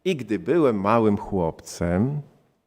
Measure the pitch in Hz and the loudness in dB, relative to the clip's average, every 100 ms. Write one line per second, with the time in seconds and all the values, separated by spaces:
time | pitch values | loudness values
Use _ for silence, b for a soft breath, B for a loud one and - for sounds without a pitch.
0 | 185 156 110 101 85 170 139 104 98 117 | -4 -4 -4 -4 0 2 2 2 2 4
1 | 110 101 - 98 82 - - - 87 87 | 4 2 -2 -2 -2 -4 -14 -6 -2 0
2 | 127 147 - _ _ _ | 0 -2 -10 _ _ _